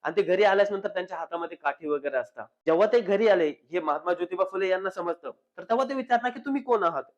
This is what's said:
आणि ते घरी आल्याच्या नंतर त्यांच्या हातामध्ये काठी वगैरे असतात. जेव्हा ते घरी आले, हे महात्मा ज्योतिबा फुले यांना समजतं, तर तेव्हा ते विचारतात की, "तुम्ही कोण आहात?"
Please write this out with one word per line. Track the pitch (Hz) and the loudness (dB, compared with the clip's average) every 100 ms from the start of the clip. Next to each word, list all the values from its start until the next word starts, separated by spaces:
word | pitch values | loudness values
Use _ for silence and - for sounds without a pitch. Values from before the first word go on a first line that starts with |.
आणि | 147 170 | -2 0
ते | |
घरी | 170 185 | 2 4
आल्याच्या | 208 196 202 196 | 4 4 2 0
नंतर | 202 | -4
त्यांच्या | 190 180 170 | -6 -6 -8
हातामध्ये | 165 170 165 170 | -8 -8 -8 -4
काठी | 147 139 156 | -6 -4 -4
वगैरे | 147 143 131 | -2 -2 -4
असतात. | 120 123 107 _ - | -6 -12 -18 _ 0
जेव्हा | 165 208 | 4 4
ते | 240 | 4
घरी | 190 196 220 | 2 2 4
आले, | 190 156 - _ | 4 2 -2 _
हे | 175 | -4
महात्मा | 156 147 170 | -2 -2 -2
ज्योतिबा | 175 175 185 185 | -2 -4 -2 -2
फुले | 190 190 | -2 0
यांना | 185 190 | 0 -2
समजतं, | 185 175 165 135 - _ - | -6 -6 -6 -10 -14 _ -20
तर | |
तेव्हा | 180 233 262 | -2 0 0
ते | |
विचारतात | 269 247 240 247 | -4 0 0 0
की, | 240 | -6
"तुम्ही | 285 277 | -6 -6
कोण | 254 226 | 0 2
आहात?" | 170 156 - | 2 -2 -10